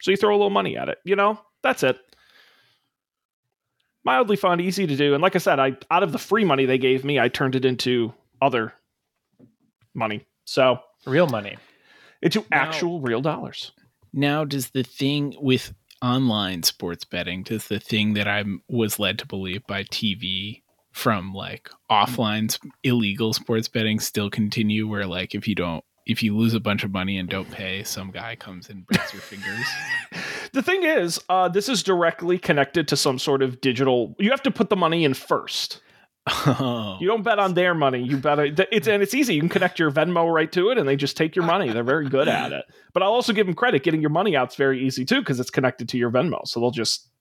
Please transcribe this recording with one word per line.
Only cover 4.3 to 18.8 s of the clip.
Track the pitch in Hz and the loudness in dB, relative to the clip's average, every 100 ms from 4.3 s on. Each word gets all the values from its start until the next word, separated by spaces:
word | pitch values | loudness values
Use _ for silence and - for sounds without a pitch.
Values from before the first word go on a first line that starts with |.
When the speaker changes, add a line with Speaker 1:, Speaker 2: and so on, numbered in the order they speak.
| 202 | 2
Speaker 1:
fun, | 185 175 | 2 2
easy | 180 180 180 | 0 -2 -2
to | 135 | 2
do. | 143 | 4
And | 143 | 4
like | 185 | 2
I | 185 | 2
said, | 190 143 | 2 4
I, | 135 131 - | 2 0 0
out | 170 | 0
of | 190 | 2
the | 185 | -2
free | - 214 | -2 2
money | 196 135 131 | 4 4 2
they | 131 | 2
gave | 127 131 139 | 2 2 2
me, | 139 | 2
I | 120 | 2
turned | - 135 | 2 0
it | 131 | 2
into | 131 123 127 123 113 - _ _ | 0 0 0 0 0 -6 _ _
other | 139 127 107 - _ _ _ _ _ _ - _ _ _ _ | 0 2 -2 -8 _ _ _ _ _ _ -20 _ _ _ _
money. | 123 110 104 - _ | -6 -6 -6 -10 _
So | - - 127 120 - _ - | -4 2 4 4 -4 _ -2
Speaker 2:
Real | 139 170 | 2 2
money. | 113 101 - - _ _ _ - _ | 0 -6 -14 -20 _ _ _ -20 _
Speaker 1:
into | 165 214 - | 0 0 0
Speaker 3:
Now | 151 | 0
Speaker 1:
actual | 135 160 170 170 | 0 -2 -4 -2
real | 127 113 | -2 0
dollars. | 151 - - - - - _ _ _ | -2 -4 -8 -12 -16 -18 _ _ _
Speaker 3:
now, | 135 143 151 | -2 0 0
does | 151 139 120 | -2 -4 -4
the | 131 | -4
thing | 123 - 139 147 143 - | -6 -4 -2 0 -4 -2
with | 139 127 - - _ - | 2 2 0 -14 _ -6
online | 123 127 131 107 95 90 | -2 0 0 0 -2 -2
sports | 80 - 92 85 | -4 -4 -8 -8
betting, | - 87 85 92 | -8 -8 -6 -8
does | 95 110 - | -6 -8 -4
the | 101 | -6
thing | - 107 107 | -2 0 2
that | 104 101 | 0 0
I | 104 101 98 - | -2 -4 -8 -6
was | 120 | -2